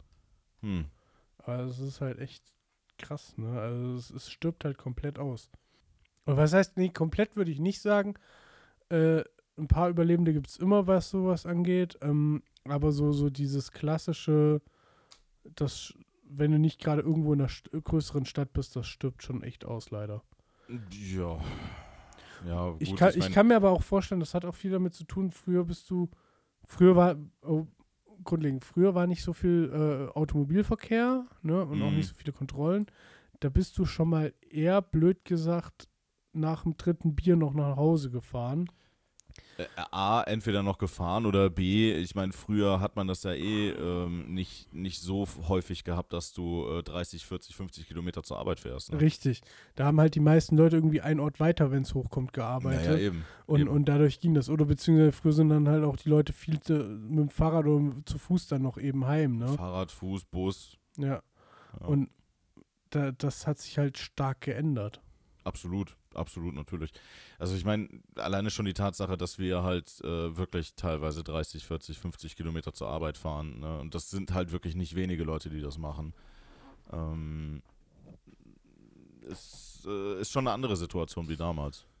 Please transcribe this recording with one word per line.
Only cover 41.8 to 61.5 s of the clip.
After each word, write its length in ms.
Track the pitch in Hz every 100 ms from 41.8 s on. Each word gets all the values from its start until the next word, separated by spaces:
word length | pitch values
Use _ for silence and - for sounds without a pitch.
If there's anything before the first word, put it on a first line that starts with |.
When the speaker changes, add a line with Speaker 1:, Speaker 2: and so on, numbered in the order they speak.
| 110
Speaker 1:
ich 220 | 82 90
mein, 160 | 98 95
früher 480 | - - 104 101 95
hat 140 | 101
man 140 | 104 95
das 160 | 92
ja 80 | 95
eh, 380 | 73 92 107 104
ähm, 600 | - 85 87 87 87 67
nicht, 400 | 92 90 - -
nicht 280 | 80 92 -
so 220 | 87 98
f-, 240 | 98 82 80
häufig 340 | 95 - 87
gehabt, 300 | - 87 -
dass 200 | 87 -
du, 320 | - 87 85 69
äh, 140 | 82
dreißig, 420 | 80 85 90 82 -
vierzig, 300 | 92 - -
fünfzig 320 | 92 - 78
Kilometer 340 | 82 87 85
zur 160 | - -
Arbeit 220 | - 87
fährst, 320 | - 64 -
ne? 80 | 147
Speaker 2:
Richtig. 400 | 156 - 139 120 - - -
Da 120 | - 139
haben 120 | 156
halt 140 | 156
die 60 | 151
meisten 360 | 151 160 - 156
Leute 200 | 165 165
irgendwie 240 | 160 151
einen 180 | 151 151
Ort 220 | 147 -
weiter, 320 | 160 170 143
wenn's 200 | 135 135
hochkommt, 400 | 135 123 135 127
gearbeitet. 540 | - 117 127 127 78 85
Speaker 1:
Ja, 60 |
ja, 60 | 160
eben. 260 | 101 85 78 - -
Speaker 2:
Und, 140 | 147
Speaker 1:
Eben. 60 | 139
Speaker 2:
und 160 | 147 143
dadurch 340 | 143 147 -
ging 140 | 170
das. 140 | 151 127
Oder 160 | 156
beziehungsweise 460 | 147 147 - 160 151
früher 220 | - 160
sind 160 | 151 156
dann 200 | 151 147
halt 140 | 156
auch 140 | 151 131
die 120 | 156
Leute 240 | 151 147
viel 280 | - - 156
zu, 140 | -
mit 440 | 151 107 107 110 156
dem 120 | 147
Fahrrad 360 | - 160 160 147
oder 300 | 147 143 131
zu 140 | - 151
Fuß 280 | - 180 -
dann 160 | 139
noch 160 | 131 -
eben 280 | 139 135 127
heim, 320 | 151 147 117
ne? 100 | 123
Speaker 1:
Fahrrad, 420 | 143 90 92 92
Fuß, 340 | - 95 95 -
Bus. 520 | 92 95 - - - _ -
Speaker 2:
Ja. 220 | 139 135 - _ _